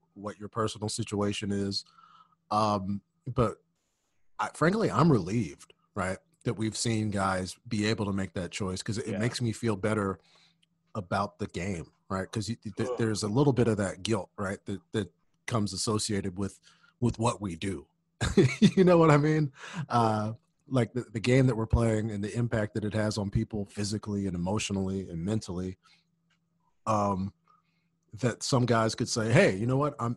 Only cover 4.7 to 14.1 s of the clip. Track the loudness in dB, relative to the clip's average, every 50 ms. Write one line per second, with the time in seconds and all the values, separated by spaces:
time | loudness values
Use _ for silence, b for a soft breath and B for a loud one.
4.7 | 2 2 0 2 2 4 6 6 6 4 2 0 -2 -2 -2 -4 -6 -12 -20 -20
5.7 | -20 _ _ _ -6 -4 -4 -4 -4 -6 _ _ _ _ -6 -4 -4 -2 -2 -4
6.7 | -4 -2 -2 -2 0 0 0 -2 0 0 0 0 0 0 -2 -6 -8 -12 -12 -6
7.7 | -4 0 0 0 0 0 -2 -2 -2 -4 -4 -4 -6 -8 -8 -6 -6 -6 -6 -6
8.7 | -6 -6 -6 -6 -4 -4 -4 -4 -4 -2 -2 -2 -2 -2 -4 -4 -4 -2 -2 -2
9.7 | -2 0 0 0 0 0 0 0 -2 -6 b b b b b b b b b _
10.7 | _ _ _ _ -10 -10 -6 -4 -2 -2 -2 -2 -6 -8 -10 -8 -6 -6 -6 -6
11.7 | -6 -6 -8 -12 _ _ _ -6 -6 -4 -4 -4 -6 -6 -4 -4 -6 -8 -8 -10
12.7 | -6 -4 -4 -4 -2 -2 0 0 0 -2 -2 0 2 2 4 4 4 4 4 2
13.7 | 2 2 0 -4 -4 -6 -4 -2